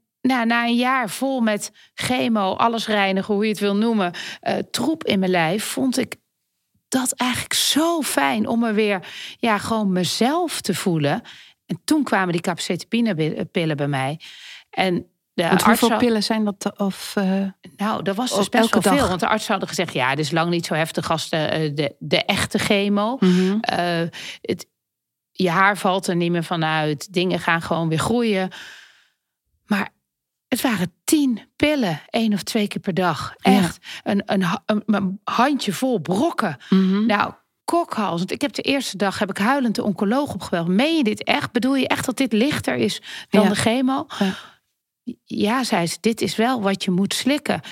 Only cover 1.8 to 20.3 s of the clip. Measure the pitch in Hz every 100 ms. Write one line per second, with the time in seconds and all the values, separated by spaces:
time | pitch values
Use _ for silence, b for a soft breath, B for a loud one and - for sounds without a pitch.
1.8 | b - - 254 254 214 190 - 233 233
2.8 | 220 208 196 190 190 202 220 208 202 202
3.8 | 226 226 180 170 B B - - - -
4.8 | 254 320 - 196 190 180 160 208 - -
5.8 | 262 247 226 - _ _ _ _ _ _
6.8 | _ 262 254 - 247 - - - - 277
7.8 | 330 339 254 285 277 240 208 233 233 208
8.8 | 214 190 B B B B 233 208 - 220
9.8 | 202 180 175 - 233 330 339 - - 180
10.8 | 190 160 143 196 B B B B _ 170
11.8 | - 311 254 208 185 170 185 165 - 175
12.8 | - 233 233 160 156 - 160 185 160 147
13.8 | 143 139 135 156 B B B B _ -
14.8 | 185 170 - _ _ - 170 - 202 233
15.8 | 233 220 240 220 196 220 208 196 202 -
16.8 | 196 - - 208 190 196 196 - 185 147
17.8 | 208 - 165 196 254 196 196 233 226 226
18.8 | 196 190 185 180 - 220 - 202 185 -
19.8 | 170 156 127 143 147